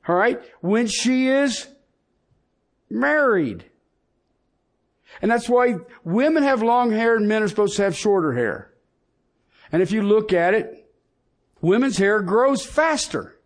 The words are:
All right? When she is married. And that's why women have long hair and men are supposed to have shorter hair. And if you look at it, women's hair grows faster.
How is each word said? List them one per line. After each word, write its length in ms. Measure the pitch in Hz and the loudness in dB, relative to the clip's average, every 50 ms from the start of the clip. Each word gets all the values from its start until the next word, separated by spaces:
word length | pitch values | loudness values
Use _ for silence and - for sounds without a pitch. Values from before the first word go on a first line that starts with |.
| _ - | _ -2
All 80 | 170 | 0
right? 260 | 180 202 240 269 - - - - _ | 2 2 0 0 -2 -10 -18 -20 _
When 260 | - 170 202 226 247 220 | -4 -2 0 0 0 -2
she 400 | - - - 233 254 254 262 262 | -4 -4 -2 0 0 0 2 2
is 400 | 262 277 285 277 226 - - - - _ _ _ _ _ _ _ _ _ _ _ _ _ _ _ _ _ _ _ _ _ _ _ | 2 2 0 0 -2 -6 -12 -16 -20 _ _ _ _ _ _ _ _ _ _ _ _ _ _ _ _ _ _ _ _ _ _ _
married. 760 | - 220 254 285 302 302 294 262 220 185 156 120 98 82 - _ _ _ _ _ _ _ _ _ _ _ _ _ _ _ _ _ _ _ _ _ _ _ _ _ _ _ _ _ - - | -6 -4 -2 0 0 2 2 2 2 0 -2 -4 -6 -10 -16 _ _ _ _ _ _ _ _ _ _ _ _ _ _ _ _ _ _ _ _ _ _ _ _ _ _ _ _ _ -16 -6
And 80 | - 202 | -2 0
that's 200 | 233 233 233 - | 0 0 0 2
why 260 | 247 247 247 247 233 175 - - - - _ | 2 2 4 2 0 -2 -8 -14 -20 -16 _
women 400 | 165 170 220 262 311 320 320 285 | -2 0 0 2 2 2 2 2
have 200 | 277 269 247 220 | 2 0 0 2
long 280 | 233 233 247 247 240 | 2 2 2 2 0
hair 240 | 214 214 226 233 233 | 0 0 2 2 2
and 120 | 226 208 208 | 2 2 0
men 160 | 214 220 214 | 0 0 0
are 40 | 202 | -2
supposed 280 | - - 208 196 202 - | 0 0 -2 0 0 -2
to 60 | 202 | -2
have 120 | 196 170 | -2 -2
shorter 380 | - - 214 202 190 160 151 123 | -2 0 0 0 2 0 -2 -2
hair. 400 | 123 120 107 82 - - _ _ _ _ _ _ _ _ _ _ _ _ _ _ _ _ _ _ _ _ - | -2 -2 -2 -4 -6 -10 _ _ _ _ _ _ _ _ _ _ _ _ _ _ _ _ _ _ _ _ -6
And 100 | - 165 | -2 -2
if 100 | 190 - | 0 0
you 100 | 196 220 | 0 -2
look 320 | 202 202 208 220 214 214 185 | 2 2 2 2 2 0 0
at 200 | 175 170 175 196 | 2 2 2 0
it, 380 | 226 - - - - _ _ _ _ _ _ _ _ _ _ _ _ _ _ _ _ | 0 -2 -6 -12 -20 _ _ _ _ _ _ _ _ _ _ _ _ _ _ _ _
women's 360 | - 165 190 226 262 269 208 175 | 0 2 2 2 2 0 0 0
hair 240 | 196 196 208 214 | 2 2 2 0
grows 440 | 202 175 196 226 254 269 277 247 - | 0 0 0 2 2 2 0 -2 -6
faster. 720 | - - - 311 330 311 - - - - 135 85 - - _ _ | -4 -2 0 0 0 0 -2 -4 -6 -8 -8 -8 -10 -18 _ _